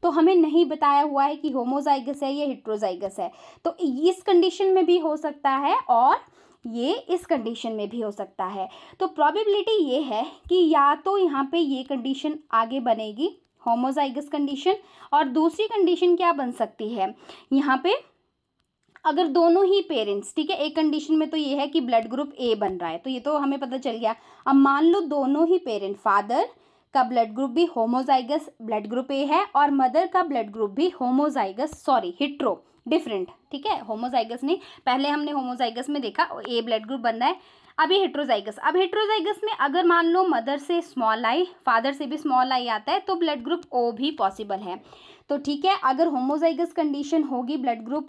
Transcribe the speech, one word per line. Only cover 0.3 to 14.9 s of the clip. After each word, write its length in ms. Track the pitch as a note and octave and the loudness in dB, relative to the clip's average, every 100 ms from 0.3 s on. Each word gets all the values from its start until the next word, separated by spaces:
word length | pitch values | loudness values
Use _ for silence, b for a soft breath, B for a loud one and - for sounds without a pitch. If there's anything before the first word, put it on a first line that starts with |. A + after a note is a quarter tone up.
| F#4 | 6
नहीं 280 | D#4+ D#4 D#4 | 4 4 2
बताया 360 | D4+ C#4+ C#4+ | 2 2 4
हुआ 220 | D4+ C#4 | 2 2
है 120 | C#4 D4+ | 0 0
कि 140 | D4+ | -4
होमोजाइगस 720 | C4 A#3+ C#4 D4 C#4 B3 C#4 | -4 -2 -2 0 0 -2 -6
है 100 | C#4 | -4
या 140 | C#4 D4 | -4 -4
heterozygous 720 | B3+ - G#3 G#3 F3+ G3 - | -6 -6 -4 -4 -4 -8 -8
है, 120 | - B B B | -10 B B B
तो 100 | E4+ - | -8 -2
इस 420 | E4 B3+ E4 F#4 | -4 2 0 0
कंडीशन 500 | - F4+ F#4 F4+ F#4+ | 2 4 4 2 2
में 100 | F#4+ E4+ | 4 4
भी 120 | F4 | 2
हो 180 | D#4 D4+ | 2 -2
सकता 340 | D#4 D4 C#4 | -6 -4 -2
है 260 | C4+ C#4+ A4+ | 0 0 0
और 400 | - A#3 B3+ A4+ - b b b | 2 4 4 2 -2 b b b
ये 300 | A#3+ A#3 B3+ A4+ - | -10 -4 -2 -2 -2
इस 180 | F4 - | -4 0
कंडीशन 460 | D4 A3 A3+ A#3 | -2 -2 -6 -6
में 160 | A3 G#3 | -6 -6
भी 120 | A#3 | -6
हो 100 | G#3+ | -6
सकता 320 | G#3 G3 - F#3 | -6 -12 -8 -8
है। 220 | G3 F#3+ B B B | -6 -10 B B B
तो 60 | F#4 | -6
प्रोबेबिलिटी 680 | - D4 D#4+ G#4+ G4+ G4 A4 | 2 2 2 0 0 2 0
ये 180 | D4 B3+ | 2 0
है 220 | C4+ G#3+ D4 B - | -2 -4 -4 B 0
कि 200 | F#4 E4 | 4 6
या 260 | D#4 C#4+ D4 | 6 4 2
तो 200 | F#4+ G4+ | 0 2
यहाँ 300 | F4+ C#4 C4+ | 2 0 -2
पे 60 | E4+ | 0
ये 240 | D#4 C4 | 0 -2
कंडीशन 540 | C4 C#4 A#3+ C4+ D4+ D#4 _ | -4 -6 -4 -4 -4 -6 _
आगे 280 | A3+ A3+ C4+ | 0 0 -2
बनेगी, 500 | B3+ A3 G#3+ G#3 E4+ F#4+ _ _ | 0 -2 -2 -4 -6 -6 _ _
होमोजाइगस 640 | - A#3 C4 C4 C#4 B3+ D4 | -2 0 0 -2 -2 -4 -6
कंडीशन, 480 | D4+ C#4 C#4 F4 G#4 B | -4 -4 0 0 0 B